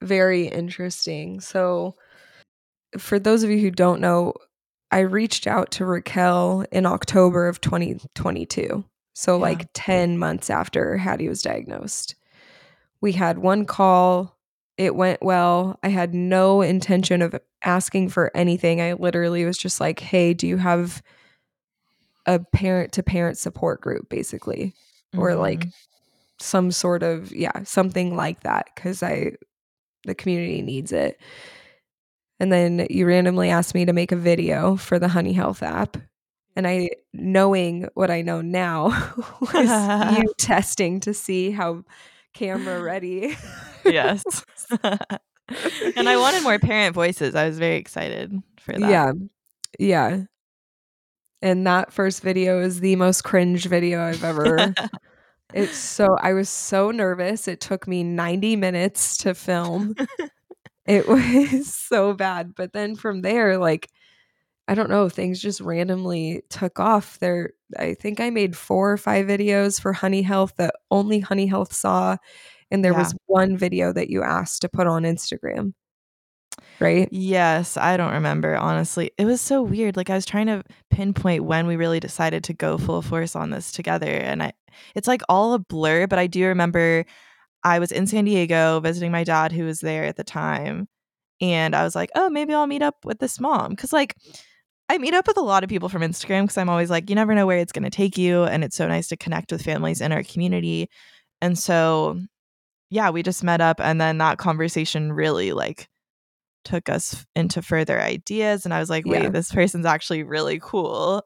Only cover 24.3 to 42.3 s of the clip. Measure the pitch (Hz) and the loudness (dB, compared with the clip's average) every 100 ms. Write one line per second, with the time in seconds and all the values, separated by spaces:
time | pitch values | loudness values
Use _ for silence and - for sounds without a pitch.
24.3 | - - - 190 - _ _ _ 185 180 | -8 -8 -6 -8 -10 _ _ _ -2 0
25.3 | 175 190 165 175 - _ _ _ _ _ | 2 0 -2 -6 -12 _ _ _ _ _
26.3 | - - 190 180 170 180 175 170 165 185 | -14 -2 0 0 0 0 0 0 -4 -6
27.3 | - 165 - 196 - 190 180 180 170 151 | -6 -4 -4 -2 0 0 0 -2 -2 -4
28.3 | 170 - 50 - - 180 190 175 - - | -4 -2 -2 -4 -8 -8 -4 -4 -2 -4
29.3 | - - _ _ _ _ _ - 185 190 | -6 -16 _ _ _ _ _ -10 -6 -2
30.3 | 175 170 - - 135 160 82 71 - - | -2 -2 -6 -6 -8 -4 -2 -2 -4 -16
31.3 | - - - - _ _ _ _ _ _ | -20 -20 -20 -20 _ _ _ _ _ _
32.3 | - 190 180 175 175 - 185 175 180 180 | -4 2 4 4 0 0 2 4 4 4
33.3 | 180 180 175 170 180 175 170 180 175 175 | 2 2 2 0 0 2 2 0 0 2
34.3 | 170 170 156 180 190 - 175 175 175 185 | 2 0 0 2 0 0 0 2 2 2
35.3 | 185 - 190 78 78 - 143 - _ _ | 0 0 -2 -4 -2 -4 -6 -14 _ _
36.3 | _ _ - 180 185 175 - _ - 180 | _ _ -4 -2 0 -2 -6 _ -8 0
37.3 | 190 196 196 175 175 - - 185 170 170 | 4 4 4 0 -4 -6 -2 0 0 -2
38.3 | 165 165 180 175 160 170 233 - - - | -4 -2 -2 -2 0 2 0 -2 -8 -12
39.3 | - 254 339 247 220 202 208 208 220 220 | -8 0 4 4 4 2 2 4 4 2
40.3 | - - 190 196 - 175 190 208 208 - | 0 2 2 2 -2 -2 -2 -4 -6 -4
41.3 | 185 185 208 170 170 - - - _ _ | -2 -2 -2 -4 -6 -12 -20 -20 _ _